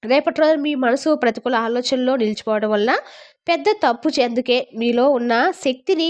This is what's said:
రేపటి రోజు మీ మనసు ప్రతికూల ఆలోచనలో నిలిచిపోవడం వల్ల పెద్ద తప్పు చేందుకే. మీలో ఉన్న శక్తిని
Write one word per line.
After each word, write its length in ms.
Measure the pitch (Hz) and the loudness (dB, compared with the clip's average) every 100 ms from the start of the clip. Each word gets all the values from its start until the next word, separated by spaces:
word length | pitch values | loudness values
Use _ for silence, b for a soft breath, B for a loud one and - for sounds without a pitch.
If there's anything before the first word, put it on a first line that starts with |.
రేపటి 360 | 220 269 302 311 | 2 0 0 0
రోజు 140 | 311 311 | 2 2
మీ 140 | 294 294 | 0 -2
మనసు 340 | 254 262 320 302 | 0 0 0 0
ప్రతికూల 400 | 240 226 240 247 | 0 -2 -2 -2
ఆలోచనలో 580 | 226 240 247 262 254 262 | 0 -2 -2 -2 0 0
నిలిచిపోవడం 540 | 214 214 - 214 214 | -2 -4 -2 -2 0
వల్ల 200 | 214 214 370 B B B B - | 0 0 -2 B B B B -4
పెద్ద 220 | 339 285 427 | -2 0 0
తప్పు 280 | 285 247 311 | 0 0 -2
చేందుకే. 480 | 294 240 233 247 247 - | 0 0 0 0 -2 -2
మీలో 320 | 220 233 240 262 | -4 -2 2 2
ఉన్న 240 | 269 240 233 320 359 | 2 0 2 0 0
శక్తిని 520 | 285 262 - 359 330 | -4 -4 -2 0 0